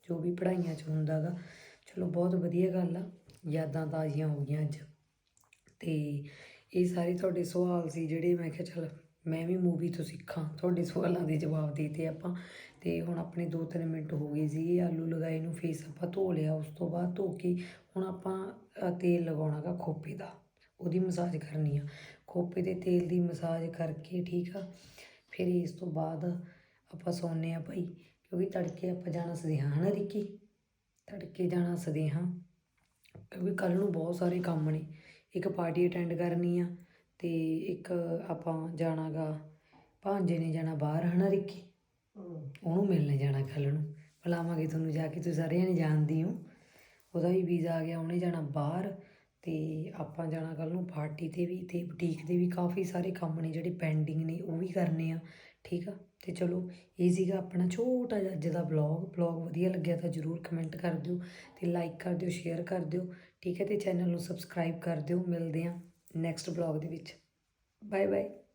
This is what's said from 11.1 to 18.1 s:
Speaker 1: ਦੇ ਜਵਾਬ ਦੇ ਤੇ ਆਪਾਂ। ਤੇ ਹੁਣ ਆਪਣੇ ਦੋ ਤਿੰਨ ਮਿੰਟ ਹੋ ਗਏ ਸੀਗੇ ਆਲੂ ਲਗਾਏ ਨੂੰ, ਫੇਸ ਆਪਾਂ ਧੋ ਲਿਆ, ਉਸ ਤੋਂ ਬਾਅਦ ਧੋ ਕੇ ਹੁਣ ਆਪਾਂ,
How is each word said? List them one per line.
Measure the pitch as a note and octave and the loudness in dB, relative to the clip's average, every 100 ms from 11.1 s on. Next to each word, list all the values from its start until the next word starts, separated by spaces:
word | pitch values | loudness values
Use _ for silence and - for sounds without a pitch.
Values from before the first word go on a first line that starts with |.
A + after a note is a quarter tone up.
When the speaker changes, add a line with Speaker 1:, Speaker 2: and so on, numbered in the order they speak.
| F3+ | 2
Speaker 1:
ਦੇ | D#3 D#3 | 2 2
ਜਵਾਬ | D3+ D#3 D3+ | 2 0 0
ਦੇ | C#3+ D3 | 0 -2
ਤੇ | D3+ D#3+ | -2 -4
ਆਪਾਂ। | D3+ F3+ F3+ - - - - | -2 -4 -6 -8 -16 -20 -6
ਤੇ | F3 E3+ | -2 -2
ਹੁਣ | E3+ E3+ | 0 -2
ਆਪਣੇ | E3+ E3+ E3 | -4 -4 -2
ਦੋ | E3 D#3+ | -2 -2
ਤਿੰਨ | F3 E3 | -2 -2
ਮਿੰਟ | D#3+ D#3 | -2 -2
ਹੋ | D#3 D3 | -2 -2
ਗਏ | D3+ D#3 | 0 0
ਸੀਗੇ | D3+ E3 F3 | 0 2 4
ਆਲੂ | F3 D#3+ E3 | 4 0 0
ਲਗਾਏ | D#3+ E3 D#3+ | 0 0 0
ਨੂੰ, | E3 | -2
ਫੇਸ | D#3+ E3 D3 - | -2 -2 -4 -6
ਆਪਾਂ | - F3 | -6 -4
ਧੋ | F#3 F#3+ | 0 2
ਲਿਆ, | E3 D#3 | 2 2
ਉਸ | D#3 D3+ | 0 -2
ਤੋਂ | - E3 | -4 -2
ਬਾਅਦ | E3+ F3+ F3+ | 0 -2 0
ਧੋ | F#3+ | -2
ਕੇ | - F3+ F3+ - - - G3 | 0 0 0 -2 -12 -10 -4
ਹੁਣ | |
ਆਪਾਂ, | F#3+ | -4